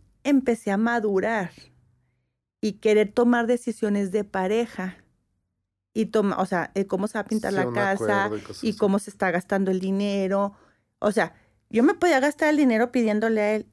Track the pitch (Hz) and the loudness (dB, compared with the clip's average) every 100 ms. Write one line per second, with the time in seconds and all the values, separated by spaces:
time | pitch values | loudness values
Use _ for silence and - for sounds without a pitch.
0 | _ _ 269 277 254 226 - 196 226 233 | _ _ 2 2 2 -2 -2 0 0 0
1 | 214 190 196 226 175 - - _ _ _ | 0 0 0 -2 -6 -10 -20 _ _ _
2 | _ _ _ _ _ - 214 208 214 214 | _ _ _ _ _ -8 -6 -2 2 4
3 | 208 247 240 240 233 240 - - 214 202 | 4 2 2 2 2 -2 -2 -4 -2 -2
4 | 196 208 202 196 185 220 233 - 185 - | -2 -4 -4 -4 0 0 -2 -6 -10 -10
5 | _ _ _ _ _ _ _ _ _ - | _ _ _ _ _ _ _ _ _ -4
6 | 220 220 202 - 185 180 - 196 196 190 | -2 0 0 0 -2 -2 -2 -4 -4 -4
7 | 208 220 202 220 - 196 180 - - 202 | -4 -6 -4 -4 -2 -2 -2 -2 -2 -2
8 | 107 101 - 107 - 202 226 202 202 196 | 0 0 -2 -6 -10 -6 -4 0 0 0
9 | - - 190 175 - 196 190 185 190 196 | -4 -4 -2 -2 -2 -2 0 -2 -2 -2
10 | 202 202 190 196 202 - _ _ _ - | -2 -2 0 -2 -4 -8 _ _ _ -4
11 | 214 208 165 - _ _ - 220 269 - | -2 0 -2 -6 _ _ -4 2 2 4
12 | 349 269 285 - 311 302 269 220 240 254 | 2 4 2 0 2 4 4 2 0 0
13 | 220 208 226 220 208 214 - | 0 0 0 0 0 -2 -4